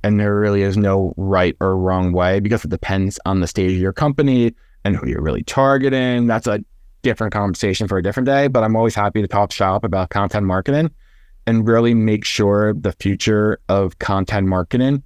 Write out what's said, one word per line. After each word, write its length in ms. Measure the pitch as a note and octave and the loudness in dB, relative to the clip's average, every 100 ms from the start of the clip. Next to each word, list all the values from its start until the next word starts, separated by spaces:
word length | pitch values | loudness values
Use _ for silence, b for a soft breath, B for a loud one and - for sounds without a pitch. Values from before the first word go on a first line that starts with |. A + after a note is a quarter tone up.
and 160 | G2+ G#2 | 2 2
there 160 | G#2 G#2 | 2 0
really 280 | G#2 G2+ | 2 2
is 140 | G2 G2 | 2 2
no 360 | G2+ G2 F#2+ - | 2 2 0 -4
right 400 | F#2+ F#2+ F2+ - | 0 2 2 0
or 160 | F#2+ F#2+ | -2 0
wrong 340 | F#2 F#2 F#2 | 0 0 0
way, 280 | F2+ F2+ G2 | 2 2 2
because 260 | G#2 A#2 - | 0 -2 -2
it 60 | |
depends 480 | F2+ - F#2+ F#2+ - - | -6 -4 -2 -2 -4 -2
on 160 | F#2+ | -2
the 60 | E2+ | -2
stage 260 | - F#2 | 0 0
of 60 | F#2 | 0
your 140 | F#2+ | -2
company 640 | - D3+ C#3+ C#3 B2+ A#2 A#2 _ - | 0 -2 2 2 4 2 -2 _ -8
and 120 | G2+ G2+ | -4 -2
who 120 | - | -2
you're 140 | - | -4
really 220 | D#2 C2+ | -2 -4
targeting. 800 | - - C3+ C#3 C3+ C3 B2+ B2 A#2 | -4 0 2 2 0 0 0 0 0
That's 220 | A2 - | 0 -2
a 120 | G#2 - - - - | -4 -6 -20 -20 -6
different 300 | C3 A2 A2 | -4 -2 -4
conversation 540 | G#2 G2+ E2+ G#2 F#2+ G#2 | -2 -2 -2 -2 -2 -2
for 120 | F#2+ | 0
a 40 | |
different 220 | F#2 A#2 B2+ | -2 -2 0
day, 220 | C#3 C#3+ | 2 2
but 160 | B2+ | 2
I'm 120 | A2 A2 | 2 2
always 200 | A2+ G#2+ | 0 0
happy 260 | G2+ A2 | -2 -2
to 60 | G2+ | -2
talk 240 | G2+ G2+ | 0 -2
shop 320 | - F#2+ G2 | 0 0 0
about 260 | A2 F#2+ F2+ | -2 -2 -2
content 380 | G2+ G2+ G#2+ G2 | -2 -2 -2 0
marketing 420 | F#2 F#2 C#3+ D#3+ - - - - - - | -2 0 0 -2 -6 -20 -20 -20 -10 -2
and 220 | A2+ A2 | 0 2
really 260 | A#2 A#2 | 4 4
make 320 | A#2 A2 G#2 - | 2 2 0 -2
sure 480 | - G#2 G2+ G#2+ | 0 2 2 0
the 200 | G#2 G2+ | 0 -4
future 680 | - G2 G2 - G#2+ G#2+ - - | -4 -4 -2 0 2 2 -2 -2
of 300 | G2 F#2+ - | 0 0 -4
content 480 | - G2 F#2+ G#2 F#2+ | -4 -2 -2 -2 0
marketing 560 | F#2 F2+ A#2+ C3 C#3 | -2 -2 0 0 -2